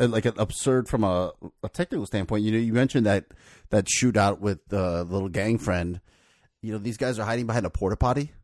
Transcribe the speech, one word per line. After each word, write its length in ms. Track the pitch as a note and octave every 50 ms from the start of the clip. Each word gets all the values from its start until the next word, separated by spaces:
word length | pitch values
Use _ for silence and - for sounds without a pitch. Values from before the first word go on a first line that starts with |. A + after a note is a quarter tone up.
a, 40 | B2
a, 40 | A#2
like, 160 | A2 A2 G#2+
an 100 | A#2+ G#2+ G2+
absurd 500 | G#2+ - - - - C#3 B2+ B2+ A2+ -
from 160 | - A#2 G#2
a, 280 | F#2+ F2+ F2+ F#2 E2+ - _ - D#2+ _ _ -
a 60 | G2+
technical 380 | - - F3 - - D#3+ G2+
standpoint. 380 | - - G2+ F#2 - A2 G#2+ G#2+
You 80 | A2 A2
know, 60 | A2+
you 140 | A#2 A2+ A2
mentioned 340 | B2 C3+ C3 - C3 A2
that, 200 | G#2 G2+ G2 - _ - - - - - - _ -
that 160 | - G#2+ F#2
shootout 540 | - - - B2+ B2 G2+ G#2+ G2+ G2+ G2 -
with 200 | G2+ G#2 F#2+ - _ -
the 360 | G2+ G2 F#2 F2+ E2+ E2+ F2
little 240 | E2+ F#2 G2 F#2+ F#2+
gang 300 | E2+ F#2 G2+ A2 A#2 G#2+
friend. 420 | - G#2 F#2 F2 E2+ F2 F2+ F2 _ _ _ _ _ _ _ _ _ _ _ _ -
You 100 | A2 G#2+
know, 60 | G#2+
these 180 | G2+ A#2+ G#2+
guys 220 | - C3 B2+ B2 A2
are 60 | G#2+
hiding 220 | A2 A#2 B2 A#2+
behind 200 | A2+ A2+ A#2 G2
a 40 | E2+
porta 260 | - - G2 F#2+ G#2
potty. 360 | - - B2 B2+ C#3+ D3 D3+ - -